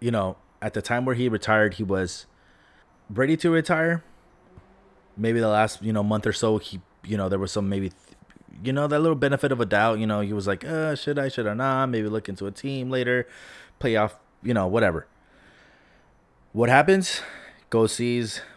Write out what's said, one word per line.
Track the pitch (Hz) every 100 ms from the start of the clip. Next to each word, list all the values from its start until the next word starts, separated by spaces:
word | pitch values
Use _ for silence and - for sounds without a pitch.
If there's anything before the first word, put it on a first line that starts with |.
you | 117
know, | 117 95 - _ _
at | -
the | 110
time | - 120
where | 131
he | 123 123
retired, | 110 - 110 107
he | 92
was | 104 95 90 - - _ _ _ _ _ _ _ -
ready | 107 135 160
to | 170
retire. | 165 160 160 165 170 - - _ _ _ - - _ _ _ _ -
Maybe | 110 117
the | 113
last, | 104 110 -
you | 110
know, | 107
month | 104 107 110
or |
so, | 101 113 107
he, | - 95 - _
you | - 107
know, | 95
there | 98
was | 95
some | - 98
maybe, | 98 95
th-, | - - - - - - -
you | 107
know, | 135 147
that | 147
little | 165 151
benefit | 139 139 143
of | 131
a | 107
doubt. | 101 113 110
You | 110
know, | 104
he | 101
was | 104 98
like, | 95
"Uh, | - 160 156
should | 143 - 143
I, | 135
should | 131 107
I |
not? | 107 135 131 131
Maybe | 117 107
look | 107 104
into | 95 98
a |
team | 98 139 139 127
later, | 127 123 123 120 - - - - -
playoff, | 131 110 107 - _ _
you | 110
know, | 113 92
whatever." | 107 104 80 - _ _ _ - - - _ _ _ _ _ _ _ _
What | 104 107
happens? | 131 156 190 185 - - - - - _
Go | 113 110
sees | - 120 120 113 - -